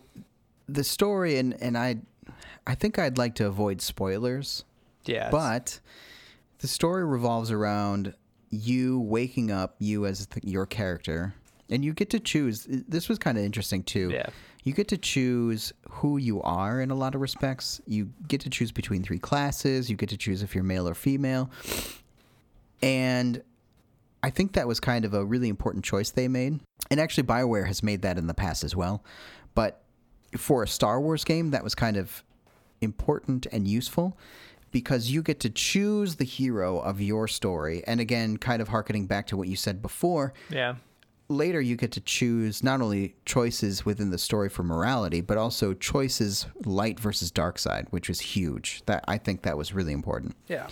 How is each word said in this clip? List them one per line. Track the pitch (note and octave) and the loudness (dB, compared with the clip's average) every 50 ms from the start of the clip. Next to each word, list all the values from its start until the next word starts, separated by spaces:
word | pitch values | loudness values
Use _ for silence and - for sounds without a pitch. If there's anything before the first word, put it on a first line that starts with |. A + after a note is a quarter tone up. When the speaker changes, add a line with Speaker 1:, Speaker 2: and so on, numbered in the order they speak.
| - - - - - _ _ _ _ _ _ _ _ - | -8 -16 -20 -20 -20 _ _ _ _ _ _ _ _ -4
Speaker 1:
the | C#3 C#3+ C#3 | -2 0 0
story, | - - - G3+ G3+ G#3 F#3+ F3+ E3 D3 C3 | 0 2 2 2 2 4 2 2 2 2 2
and, | C3 B2+ A#2 - | 2 0 0 -2
and | - B2 A#2+ A#2 | -2 -2 0 2
I, | A#2+ B2+ A#2+ G#2+ - - _ _ - - - - - - - - - | 2 0 0 -2 -6 -12 _ _ -20 -20 -20 -20 -20 -20 -20 -12 -4
I | - C3 | -4 -2
think | - - G#3+ - - | 0 0 0 2 2
I'd | F3 C#3 B2+ B2 | 2 2 4 2
like | B2 A#2+ A2+ | 2 2 2
to | - A2+ G2+ | 2 0 0
avoid | G2 G2 G#2+ G#2 G2 F#2 | 2 2 0 0 0 -2
spoilers. | - - - - G2 F#2+ F#2+ G#2 A#2+ B2 B2+ C3+ C#3 - - - - _ _ _ _ _ _ _ - | -4 -6 -4 -2 -2 0 0 0 0 -2 -2 -2 -4 -6 -6 -8 -8 _ _ _ _ _ _ _ -6
Speaker 2:
Yes. | - A#2+ A2 A2 A2+ | -4 -2 -2 0 2
Speaker 1:
But | C3+ D3+ D#3+ B2+ A2 B2+ C3 - - - _ - - - - - - - - - - - _ _ _ - | 2 2 2 2 0 -2 -2 -6 -10 -10 _ -20 -20 -20 -20 -20 -20 -20 -20 -20 -20 -20 _ _ _ -8
the | - C3+ | -6 -4
story | - - - E3 F3+ F#3+ F3+ | -2 2 2 2 2 2 0
revolves | D#3 C3+ A#2+ A#2+ A#2+ A#2 A#2 A2+ A2 | 2 0 2 2 2 2 2 0 0
around | A2+ G#2 G#2+ G#2 G#2 G#2 G#2 G2+ G2+ G2+ F#2+ G2 - _ _ _ _ _ _ - | 0 0 2 2 2 2 2 0 0 0 -2 -4 -6 _ _ _ _ _ _ -8
you | - G#2+ G#2+ A#2+ B2+ B2+ B2+ B2+ B2+ B2+ | -6 -4 0 0 2 2 2 2 2 2
waking | A#2 G#2 A2 A#2 B2 B2+ - C3 A#2 A2 | 0 2 2 2 0 0 0 0 0 0
up, | G2+ F#2+ F#2 - - - | 0 0 0 -2 -4 -2
you | G2+ G#2 G#2+ G#2 G2+ | 0 0 2 2 0
as | G2 G2 G2 G2+ - | 0 -2 -4 -6 -8
the, | - - - | -8 -8 -6
your | G2+ F#2 F#2+ F#2+ | -2 -2 -2 -2
character, | - - A2 G#2 F#2 F2 E2 - - D#2+ E2 F2 G2 - - - - _ _ _ - | -2 -2 -2 -2 -2 -2 -4 -4 -4 -2 -2 -2 -4 -6 -10 -16 -20 _ _ _ -2
and | G#2+ B2+ C#3 | -2 0 0
you | D3+ D#3 | 0 0
get | - G#3 - | 0 0 0
to | - A3 | 0 -2
choose. | A3+ - - D3+ C#3+ B2 G#2+ G#2+ - - | 0 2 0 2 2 2 0 -2 -4 -4
This | C3+ C3 B2+ - E3 E3+ - - | -4 -4 -4 -2 -4 -4 0 0
was | A3+ G#3 | -2 0
kinda | - E3 A#2+ G#2+ | 2 0 0 2
interesting, | G2+ G2+ G2+ A2 G2 - G#2 F#2+ F#2+ | 0 0 0 -2 -2 -2 -2 -2 -2
too. | - - G2+ F#2 F2+ D#2 | -2 0 0 0 0 0
Speaker 2:
Yeah. | B1 - - - - - - - - - | -2 -4 -4 -8 -12 -20 -20 -16 -6 -4
Speaker 1:
You | C3 C#3 | -2 0
get | - G#3 - | 0 0 0
to | G#3 F3+ | 0 -2
choose | - - - C#3+ B2+ B2+ B2 A#2+ A#2+ A#2 A2+ A2 - - - _ - - | 0 0 2 2 4 4 4 4 2 2 0 0 -4 -6 -10 _ -20 -16
who | - - - C#3+ D3 C#3+ | -10 -2 0 2 2 2
you | C3+ A#2 G#2 F#2+ - | 2 2 0 0 0
are | - E2+ F2+ F#2+ G2+ A#2 C3 | 0 0 2 2 0 0 0
in | C3 C3 | 0 0
a | C3 | 0
lot | C3+ C3+ C3 C3 | 0 0 0 0
of | C3+ | 0
respects. | C3+ C3 - - - C3+ C3 B2+ - - - - - | -2 -2 -2 -2 -2 -2 -2 -2 -6 -6 -8 -8 -6
You | - G#2+ G#2+ G2+ G#2 - - F3 D3 | -2 0 0 0 -2 -6 -10 -4 -2
get | C#3 C3+ | -2 -2
to | - C#3 | -2 -2
choose | - - B2 A2 | -2 -2 -2 -2
between | - - - - G#2 F2+ F#2+ | -2 -4 -2 -2 0 -2 0
three | - - - | -2 -4 -4
classes. | - - C#3+ C#3+ C#3+ C#3+ C#3 - - C#3 C3 C3 B2+ A2+ | -2 0 0 2 2 0 -2 0 0 2 2 2 0 -2
You | G#2+ G2 | -2 -2
get | A2 G2+ | -2 -2
to | G#2+ G2 | -2 -2
choose | - A2 F#2+ F#2 | -2 -2 0 -2
if | G#2 G2 - | -2 -2 -2
you're | F#2+ F#2 | 0 0
male | F#2+ F#2 F#2 F2+ F2 | 2 2 2 0 0
or | E2+ | -2
female. | - - C#3+ C#3 C3+ C#3 C3 C3 C3 C3 B2+ - - - - - - - - - - - _ _ _ _ _ _ _ _ _ _ - - _ _ - | 0 0 0 2 2 2 2 2 0 0 -2 -6 -12 -8 -6 -6 -4 -6 -8 -12 -16 -20 _ _ _ _ _ _ _ _ _ _ -20 -20 _ _ 0
And | - C3 C3+ C3 B2+ B2+ B2+ B2+ B2 B2 A#2 - - _ _ _ _ _ _ _ _ _ _ _ _ _ _ - | 2 2 4 4 4 4 2 4 2 2 0 -2 -6 _ _ _ _ _ _ _ _ _ _ _ _ _ _ -2
I | - C3+ | -2 -2
think | - - F#3+ F#3+ - | 2 2 0 2 2
that | F#3+ C3+ A#2+ | 2 2 2
was | A2+ - | 0 0
kind | - - B2 A#2 A2 | 2 2 2 2 2
of | G#2 G2+ | 2 2
a | G2+ G2+ | 2 2
really | G2+ A#2+ B2+ B2 A2+ | 2 2 2 2 2
important | G2+ - - A#2 F2+ G2 - | 0 0 0 -2 -2 -2 -2
choice | - - G2 G#2+ - | 0 0 0 0 0
they | - C3 B2+ B2+ | 0 0 2 2
made. | C3 B2+ B2+ C3+ D#3 C#3+ - _ _ - - - | 2 2 2 0 -2 -2 -6 _ _ -10 -2 0
And | C#3 D3+ | 2 2
actually, | D#3 D#3+ - - C3+ | 2 2 2 0 2
BioWare | A2+ A#2 A#2+ C3 A#2+ A2+ G2+ F#2+ F#2+ | 4 4 4 4 4 4 2 2 0
has | G2 - - | 0 0 0
made | G#2+ G#2 F#2 G2 | 0 0 2 2
that | F#2+ F2+ F2 | 0 0 0
in | E2 E2 | 0 -2
the | D#2+ | 0
past | - G2 F2 D#2 - - | 0 0 0 0 0 -2
as | D2 E2 | -2 0
well. | F2+ F2 F2+ G2+ G#2+ - - - - - - - - - - - | 0 0 0 0 -2 -6 -10 -20 -20 -20 -20 -20 -20 -14 -4 0
But | A#2 A2 G2+ - - _ _ _ _ _ _ - - _ - - B2 | 0 0 0 0 -6 _ _ _ _ _ _ -20 -20 _ -10 -10 -6
for | - - D3+ B2 G#2+ | 2 2 4 4 4
a | F#2+ | 0
Star | - - C3+ G#2+ A2 C3 | 0 2 2 4 4 2
Wars | D3 D#3 D#3+ D3 - | 2 0 0 0 2
game, | - D#3+ E3 E3 D#3 | 0 2 2 2 2
that | C#3 B2 - | 0 0 0
was | G#2+ - | -2 -2
kind | - B2 A2+ G#2 G2+ | 0 2 2 2 0
of | F#2 - - - - _ _ _ _ _ _ _ _ _ _ - | -2 -4 -8 -16 -18 _ _ _ _ _ _ _ _ _ _ -4
important | A2+ A2 G#2 - - - D3 C#3+ - - C3 B2+ - - | -4 -4 -2 -2 0 0 0 0 2 -2 -2 -2 -2 -2
and | - A2+ G2 G2 | -2 0 0 2
useful | G#2 A#2+ B2+ - - - E3+ F#3 F#3 - - - - - - - - - - - | 2 0 0 0 0 0 0 0 -2 -6 -14 -20 -20 -20 -20 -20 -20 -20 -14 -2
because | - B2+ - - C#3 B2 A#2 A#2+ | -2 -2 0 2 0 0 2 2
you | C3+ D#3+ | 0 0
get | D#3 D#3+ D3 - | 0 0 -2 0
to | - A#2 | 0 -2
choose | G#2 - - - - F#3+ G3+ G#3 G#3+ G#3 G#3 F#3 D#3+ | 0 0 0 2 2 2 2 4 2 2 0 0 0
the | - C#3 | -2 -2
hero | B2+ - - C3+ B2+ A#2+ G#2 F#2 F2+ F#2 E2+ | -4 0 0 0 0 2 2 2 2 2 0
of | - F2+ G2 G2 | 0 0 -2 0
your | G2+ G2+ G#2+ A2 A2 A2 | 0 0 2 0 0 0
story. | - - - G2 F2+ D#2+ D2+ D#2 E2 F2 - | -2 -2 0 0 0 0 -2 -2 -2 -4 -2
And | - A#2 A#2+ | -2 0 0
again, | A#2 A2 B2 A#2 A2+ A2 G#2+ G#2+ | 0 2 0 0 0 0 -2 -2
kind | - B2+ A#2+ A2+ | 0 0 0 0
of | A2+ - | 0 0
hearkening | - G#2+ G#2 - - G#2+ G2 F#2 | 0 -2 0 0 -2 -2 0 0
back | G#2 G2+ G2+ - | 0 -2 -2 -2
to | G#2+ F#2+ | -2 -2
what | F#2 F2+ | -2 -2
you | F#2+ | -2
said | - - A2 G2 F#2 A2 | -2 -2 -2 -2 -2 -6
before, | - - - - F3 F3+ D#3 C3+ C3+ - - - - | -8 -6 0 0 2 2 2 0 -2 -4 -8 -12 -8
Speaker 2:
Yeah. | D#3+ C3+ B2 B2 B2+ B2 - _ _ _ - _ _ _ _ - | -4 -2 -2 -2 -4 -6 -12 _ _ _ -20 _ _ _ _ -2
Speaker 1:
later | D3 C#3 D3+ F3 F3+ D#3+ | 0 2 2 2 2 2
you | C3 A#2+ A#2+ | 2 2 0
get | A#2 B2+ A2+ | 0 0 -2
to | - A2 | -2 -4
choose | - - - - B2+ A#2+ A#2 A#2 A2+ A2 G#2 - - | -4 -2 0 2 2 4 4 4 2 0 0 0 0
not | C3 C3+ C3+ | 2 2 2
only | B2 G#2+ G2+ G2 G2 F#2+ - _ - | 2 0 2 0 0 -2 -4 _ -6
choices | - - C3 A#2+ A#2+ A#2 - - G2+ G2 - - | 0 2 2 2 2 2 0 0 0 0 0 0
within | G#2+ G#2 G#2 G#2 G2 | -2 0 0 0 -2
the | F2+ E2+ | 0 -2
story | - - A2+ G#2 G2+ G2 | -2 0 0 2 0 0
for | - - F2+ | -2 -2 -2
morality, | E2+ E2 E2 F2 A#2+ C3+ B2 G#2 E2+ D#2+ E2+ | 0 2 2 2 2 2 0 0 0 0 -2
but | F2 - G#2+ G#2+ | 0 0 0 2
also | A2 A#2 - - - G2 F#2+ | 2 0 0 2 2 0 0
choices | - - - - D3 C3+ C3 - - A2+ G#2 G2 - - - - F#4+ G#3+ | 0 -2 -4 -2 0 0 0 0 0 0 0 0 -2 -4 -6 -8 -6 -4
light | G#2+ F#2 G2 G#2 A2+ G2 - | 0 0 2 2 0 -2 -2
versus | A2+ G#2+ G#2 - - E2+ | -4 -2 -2 -2 -4 -2
dark | - - E2 F2 E2+ - | 0 0 0 0 -2 -2
side, | - - - G1+ - - | -2 -2 -2 -2 -4 -4
which | - F2+ - - | -4 -4 -2 -2
was | F2 - | -4 -4
huge. | - - - G2 F2+ D#2 C2 G#1 - - - - - - | -4 -2 -2 0 0 0 -2 -4 -6 -8 -8 -8 -2 -2
That, | G#2 D2+ - - | -2 -2 0 -2
I | A2 G#2+ | -2 -2
think | - - F#2+ G2 - | 0 -2 -4 -2 -2
that | G2 D2 D2 | -2 -2 -2
was | D2+ - F#2+ | -4 -4 -2
really | F#2+ F#2 D#2 D2 | -2 -2 0 -2
important. | C#2+ D#2+ - - B1 B1+ - - _ _ - | -2 -2 -2 -4 -4 -4 -8 -10 _ _ -8
Speaker 2:
Yeah, | F3 C3+ - - | -8 -8 -6 -8